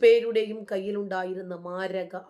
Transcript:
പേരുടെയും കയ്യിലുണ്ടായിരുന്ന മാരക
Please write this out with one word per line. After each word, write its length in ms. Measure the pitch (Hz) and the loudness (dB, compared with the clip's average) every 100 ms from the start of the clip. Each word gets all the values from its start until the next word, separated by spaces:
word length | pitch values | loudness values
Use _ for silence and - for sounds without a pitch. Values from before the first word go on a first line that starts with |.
പേരുടെയും 580 | 233 233 233 220 214 220 208 | 6 8 4 0 -2 -6 -6
കയ്യിലുണ്ടായിരുന്ന 840 | 196 196 208 196 185 185 185 185 175 | -6 -4 -4 -4 -4 -4 -6 -8 -10
മാരക 600 | 175 180 190 185 175 185 | -8 -6 -4 -4 -6 -10